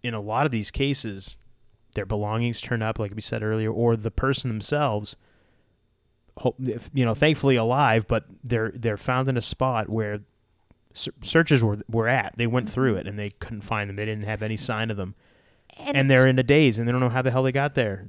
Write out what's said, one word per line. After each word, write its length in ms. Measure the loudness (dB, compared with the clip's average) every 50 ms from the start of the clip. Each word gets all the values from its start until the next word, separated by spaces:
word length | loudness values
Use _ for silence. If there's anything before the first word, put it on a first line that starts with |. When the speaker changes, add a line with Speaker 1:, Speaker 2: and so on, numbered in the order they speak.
| _
Speaker 1:
in 80 | -6 -6
a 80 | -6
lot 240 | -6 -2 0 0 0
of 60 | 2
these 180 | 0 -2 -4 -4
cases, 640 | -2 -2 0 0 0 -2 -4 -6 -8 -10 -12 -14 -16 -18 _ -20 -20 _ _ -20 _ _ _ _ _
their 100 | -6 -4
belongings 560 | -2 -2 -2 -2 -2 0 0 0 0 -2 -4
turn 200 | -4 -4 -4 -2
up, 180 | -2 -2 -2 -4
like 140 | -4 -6 -6
we 60 | -10
said 200 | -8 -6 -6 -4
earlier, 300 | -2 -2 -2 0 0 -2
or 240 | 0 2 2 2 2
the 160 | 2 0 -4
person 380 | -2 0 0 0 0 0 -2 -4
themselves, 680 | -4 -4 -4 -2 -2 0 0 0 0 -2 -4 -8 -14 _ _ _ _ _ _ _ _ _ _ _ _ _ _ _ _ _ _ _ _ _ _ _ _ -4
ho-, 180 | -4 -4 -4 -2
if, 300 | -6 -6 -6 -6 -10 -6 -2
you 120 | 0 2
know, 100 | 2 2
thankfully 400 | 2 2 2 2 2 2 2 4
alive, 520 | 4 2 2 2 2 4 4 4 2 2 _
but 180 | -2 -2 -2 -6 -20 -14 -6
they're, 280 | -4 -2 -2 -2 -4 -6
they're 220 | -4 -4 -4 -4 -4
found 300 | -4 -2 -2 0 0 0
in 100 | -2 -2
a 40 |
spot 480 | -2 -4 -4 -2 -2 0 0 -2 -2 -2
where 300 | -2 -4 -4 -4 -6 -8 -10 _ _ _ _ _ _ _ _ _ _ _ _ _ _
ser-, 200 | -10 -8 -8 -10 _ -12
searchers 400 | 2 2 2 4 6 4 4 4
were, 160 | 2 0 -2 -6 -4
were 180 | -2 -2 0 2
at. 280 | 0 0 -2 -4 -4 -2
They 100 | -2 0
went 220 | 0 0 -2 -2
through 220 | -2 0 2 2
Speaker 2:
Mm-hmm. 80 | 2 0
Speaker 1:
it 80 | -4 -8
and 120 | -8 -8
they 100 | -8 -8
couldn't 300 | -8 _ -12 -10 -10 -12
find 280 | -8 -6 -4 -4 -4 -4
them. 60 | -6
They 100 | -6 -6
didn't 200 | -6 -6 -6 -6
have 180 | -6 -6 -4 -4
any 140 | -4 -4 -4
sign 340 | -4 -4 -4 -4 -4 -4
of 60 | -4 -6
them. 180 | -6 -8 -8 _ _ _ _ _ _ _ _ _ _ _ -20 -12
Speaker 2:
And 200 | -8 -2 2 2
Speaker 1:
And 120 | 4 6
Speaker 2:
it's 40 | 8 8
Speaker 1:
they're 100 | 8 8
in 100 | 6 4
a 40 | 4
daze 340 | 6 6 8 8 6 4 2
and 80 | 0 0
they 40 |
don't 100 | 2 2
know 80 | 2 2
how 120 | 2 2
the 100 | 0 2
hell 120 | 2 2 0
they 80 | 2
got 220 | 2 0 -2 0 0
there. 300 | 0 0 0 -2 -6 -10